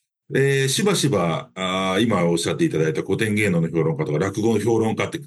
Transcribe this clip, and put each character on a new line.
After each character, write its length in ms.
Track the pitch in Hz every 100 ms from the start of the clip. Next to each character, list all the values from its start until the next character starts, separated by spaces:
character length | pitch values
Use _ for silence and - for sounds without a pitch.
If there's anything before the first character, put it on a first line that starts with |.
| _ _ -
え 300 | - 139 139
ー、 40 | 135
し 160 | 175
ば 100 | 208
し 160 | 185 143
ば、 400 | 101 85 78 -
あ 420 | - 92 95 95 95
ー、 40 |
今 220 | 117 104
お 120 | 87 85
っ 0 |
し 100 | 98
ゃ 60 |
っ 20 | 76
て 80 |
い 60 | 82
た 80 | 78
だ 100 | 80
い 60 |
た 80 | 76
古 160 | 82 95
典 160 | 107
芸 160 | 104 104
能 100 | 85
の 80 | 82
評 140 | 82
論 160 | 78 73
家 80 | 73
と 60 |
か 60 | 73
落 220 | 98 101
語 140 | 107
の 60 | 107
評 180 | 104 113
論 180 | 110 107
家 80 |
っ 60 | 101
て、 100 | 160